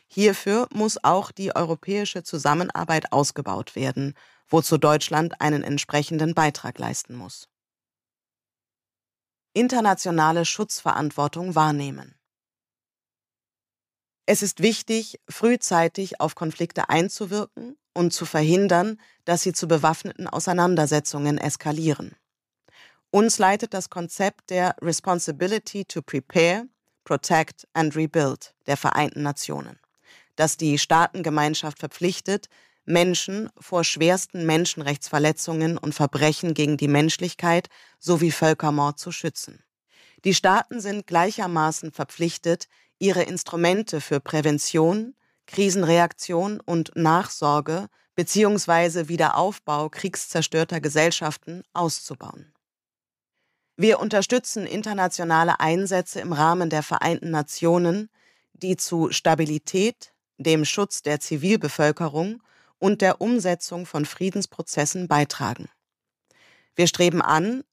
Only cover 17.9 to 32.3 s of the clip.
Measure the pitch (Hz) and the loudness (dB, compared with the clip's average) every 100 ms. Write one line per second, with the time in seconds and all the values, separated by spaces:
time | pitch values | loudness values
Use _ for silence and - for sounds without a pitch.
17.9 | 175 175 - 165 160 156 180 202 170 208 | -2 0 -2 -4 0 4 4 4 2 2
18.9 | 214 _ _ - 170 185 - 170 160 156 | -4 _ _ -2 0 0 -4 0 2 2
19.9 | 160 190 - 185 - 190 175 180 170 151 | 0 -6 -10 -8 -6 -2 2 2 4 2
20.9 | 151 - 147 147 151 147 - 156 151 160 | 0 -2 -4 -2 -2 -2 -6 -6 -2 -2
21.9 | 139 85 _ _ _ _ _ _ _ - | -2 -6 _ _ _ _ _ _ _ -20
22.9 | _ - 202 220 - 190 202 - 190 - | _ 0 4 4 4 2 2 -2 -8 -8
23.9 | 180 170 - 202 - - 180 180 - 170 | -10 -10 -2 -2 -4 -4 0 0 -2 -4
24.9 | 160 - 175 - 139 180 214 - 202 190 | -4 0 -2 -2 -4 -2 -2 -6 -10 -8
25.9 | 170 - 135 - 175 170 202 247 _ _ | -10 -6 -8 -2 4 4 2 -4 _ _
26.9 | _ - 143 - 165 156 - - 160 156 | _ -4 -4 2 2 2 -6 -8 -2 0
27.9 | 151 156 165 139 127 - _ - 143 143 | 0 0 2 0 -2 -12 _ -4 -2 0
28.9 | - 147 - 147 143 - 143 - - _ | 0 -2 -2 -6 -6 -8 -8 -10 -18 _
29.9 | _ _ - _ - 151 - 156 143 - | _ _ -20 _ 0 0 2 0 0 4
30.9 | 160 - 185 165 151 151 160 156 - 151 | 4 4 0 -2 0 0 -2 -6 -10 -12
31.9 | - 175 180 - | -4 -4 -4 -4